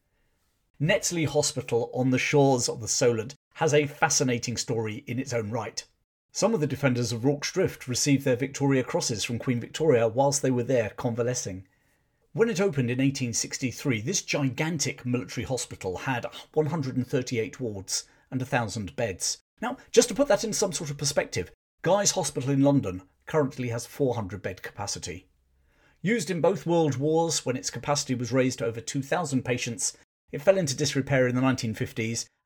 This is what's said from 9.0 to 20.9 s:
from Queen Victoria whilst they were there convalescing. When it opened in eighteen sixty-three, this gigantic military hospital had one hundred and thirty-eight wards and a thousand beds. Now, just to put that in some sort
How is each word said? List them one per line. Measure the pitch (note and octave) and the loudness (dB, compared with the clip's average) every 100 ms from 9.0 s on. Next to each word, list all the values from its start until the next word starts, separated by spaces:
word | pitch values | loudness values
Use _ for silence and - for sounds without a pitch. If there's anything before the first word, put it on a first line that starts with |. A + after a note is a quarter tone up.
| - G#2+ | -2 -2
from | - A#2 | -2 -4
Queen | - A#2+ | 0 -2
Victoria | A#2+ - D#3 A#2+ A2+ | -2 -2 4 6 4
whilst | A#2 C#3 C#3 | 4 2 2
they | C3 | 0
were | B2 | 0
there | A#2+ B2+ G#2+ | 2 2 0
convalescing. | - B2+ A2+ A#2+ B2 - F#2 - _ _ _ _ _ _ | -2 -4 -2 -2 -2 -6 -10 -12 _ _ _ _ _ _
When | D#3 A3+ | 0 2
it | F3+ | 4
opened | G3+ C#3 A#2+ | 0 2 0
in | B2+ | 2
eighteen | C#3 C#3 B2 | 2 2 -2
sixty-three, | A2 - - B2+ - D3 A2 | -2 -4 -4 -4 -4 -2 -2
this | A#2 G3 | 0 -4
gigantic | - D3+ C3+ A#2 D#3 E3+ C3+ - B2 | -2 0 0 0 -2 -2 -2 -4 -2
military | B2 F3 - F#2+ | -2 -4 -8 -4
hospital | B2+ - G2 F#2+ F2+ | -4 -6 -8 -6 -6
had | - B2 - - - | -2 -4 -4 -12 -6
one | D#3 D3+ | 0 0
hundred | E3 C3 B2 | 0 -2 -2
and | A#2+ | 0
thirty-eight | C#3 B2+ A#2 A2 - | -2 -2 -2 -2 -4
wards | B2 G2+ F#2+ - - _ - | -6 -6 -6 -6 -8 _ -8
and | C3 | -6
a | B2 | -2
thousand | B2+ A2 G#2+ F#2+ - | -2 -2 -4 -8 -4
beds. | A2+ F2+ - - _ - | -4 -4 -6 -6 _ -8
Now, | A3+ - - | -6 -6 2
just | A3 B3 | 6 6
to | |
put | G3 C#4+ | 4 4
that | - | 4
in | A3 | 2
some | - G3 | 0 0
sort | D#3 D#3 | -2 -6